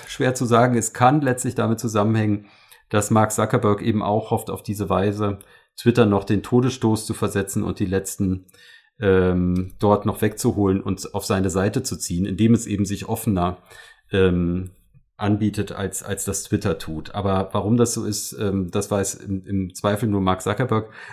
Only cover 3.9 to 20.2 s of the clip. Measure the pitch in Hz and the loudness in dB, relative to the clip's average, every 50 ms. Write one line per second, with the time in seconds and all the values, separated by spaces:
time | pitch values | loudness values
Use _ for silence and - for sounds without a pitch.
3.9 | 104 107 95 101 104 110 110 - 117 104 - - 92 95 - - 101 98 101 85 | 0 0 0 0 -2 -2 -2 -2 -4 -4 -4 -6 -10 -10 -8 -6 -6 -4 -2 -2
4.9 | 92 90 95 104 101 104 107 101 98 - - _ - - _ _ _ - - 120 | 0 0 0 0 0 0 -2 -2 -4 -4 -10 _ -20 -20 _ _ _ -2 2 4
5.9 | 113 123 117 104 101 98 - - 110 95 - - - 123 127 131 123 - - 113 | 4 6 6 4 4 2 2 2 0 0 0 2 2 2 2 2 0 0 0 0
6.9 | 110 107 - - 107 - 113 101 - 101 98 - - 107 98 90 92 - 104 92 | 0 0 -2 -4 -6 -4 -4 -2 -2 -2 -4 -2 -2 -4 -2 -2 -2 -2 -2 -2
7.9 | 95 95 92 - - - 104 95 92 92 - _ _ _ - - - - _ _ | -2 -2 -2 -4 -4 -2 -2 -2 -2 -2 -6 _ _ _ -20 -20 -20 -20 _ _
8.9 | _ - 107 98 95 92 92 92 92 90 90 90 90 90 92 92 - - - 104 | _ -2 2 4 4 6 6 4 2 2 2 2 0 0 -2 -4 -4 0 4 4
9.9 | 104 104 - 107 98 - - 107 - - - 123 101 104 101 98 95 98 - 101 | 4 4 2 0 -2 0 0 -2 -2 0 -2 0 0 2 2 2 2 0 0 -2
10.9 | 95 - - - - 101 - - 107 95 95 98 82 95 92 107 113 131 - - | -4 -4 -6 -8 -8 -6 -4 -2 0 0 0 0 2 2 0 0 0 -2 -4 -4
11.9 | - 82 - - 87 85 95 101 95 87 110 113 117 110 - - 104 95 101 87 | -6 -8 -6 -4 -4 -2 -2 -2 0 2 4 6 4 4 2 0 -2 -2 -2 -2
12.9 | 101 95 - - 110 - - 113 101 90 87 92 90 - _ - - - - - | -2 -6 -6 -6 -6 -4 -2 0 0 0 0 0 -2 -4 _ -20 -20 -20 -20 -20
13.9 | - _ _ _ - 98 95 92 90 90 87 85 87 92 92 95 - _ _ _ | -20 _ _ _ 0 2 4 4 4 2 2 0 -2 -2 -6 -8 -12 _ _ _
14.9 | _ - _ _ _ - 107 101 104 107 107 104 - 104 98 - - - 98 95 | _ -20 _ _ _ -4 0 0 0 2 0 0 0 -2 -4 -6 -6 -6 -6 -6
15.9 | - - - - 98 - - - 95 - - - 107 101 - 104 82 - - - | -6 -8 -8 -8 -8 -6 -6 -6 -6 -6 -4 -2 -2 -2 0 0 -4 -4 -6 -8
16.9 | 78 78 76 - - 101 98 98 95 95 98 - - 104 90 104 117 120 120 117 | -10 -10 -10 -10 -8 -4 -2 -2 0 -2 -2 -2 -4 -4 0 2 2 4 2 2
17.9 | - 117 104 101 107 - - - - - 107 101 95 98 92 87 - 104 101 - | 0 -2 -4 -4 -6 -6 -8 -10 -8 -6 -4 -2 -2 -2 -2 -2 -2 -4 -4 -2
18.9 | 107 101 95 - - - - 98 98 95 - - 101 95 95 92 - - - 104 | -2 -2 -2 -2 -6 -10 -8 -6 -6 -6 -6 -4 -4 -4 -4 -4 -6 -4 -2 -2
19.9 | 101 104 - 113 101 98 | 0 0 0 0 0 0